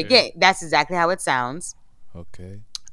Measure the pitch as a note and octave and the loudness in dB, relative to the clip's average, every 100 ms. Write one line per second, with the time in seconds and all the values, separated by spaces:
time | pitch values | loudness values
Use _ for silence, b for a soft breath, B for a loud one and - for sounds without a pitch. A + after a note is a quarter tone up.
0 | D#3+ B3 C#3+ E3+ F#3 F#3+ E3 D3+ D3+ F3+ | 6 4 4 4 4 4 0 0 2 2
1 | E3+ F#3 - C3 B2 D#3 - - - - | 0 0 0 0 0 -6 -12 -16 -20 -18
2 | - E2+ E2+ - F2+ G2+ - - - | -14 -12 -10 -10 -10 -12 -14 -14 0